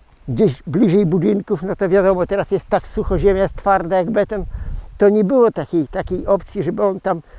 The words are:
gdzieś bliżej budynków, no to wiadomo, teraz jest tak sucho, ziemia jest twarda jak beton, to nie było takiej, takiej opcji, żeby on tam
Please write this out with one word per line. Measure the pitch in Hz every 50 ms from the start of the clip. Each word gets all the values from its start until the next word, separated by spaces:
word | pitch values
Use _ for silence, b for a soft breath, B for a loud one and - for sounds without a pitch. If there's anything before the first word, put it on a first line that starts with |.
| _ _ _ - -
gdzieś | - 123 110 220 175 127 - -
bliżej | - 131 185 240 190 160 208 208
budynków, | 156 170 180 156 214 214 196 - - 208 151 175
no | 196 185
to | - 202 175
wiadomo, | 180 202 180 190 190 180 175
teraz | - 190 202 175 -
jest | 196 175 -
tak | - 214 175 -
sucho, | - - 220 202 - 190 165
ziemia | 156 202 190 190
jest | 196 170 -
twarda | - - 202 196 190 175 165 190
jak | 185 175 190
beton, | 220 208 196 - 220 202 175 B B B B B B B B B -
to | - 202 202
nie | 208 214 214
było | 180 277 262 240 220
takiej, | - 175 143 - - 170 143
takiej | - - 190 - - 180 180 -
opcji, | - 196 185 - - - 208 147
żeby | 160 - 208 208
on | 196 190 196
tam | - 190 175 165 b b b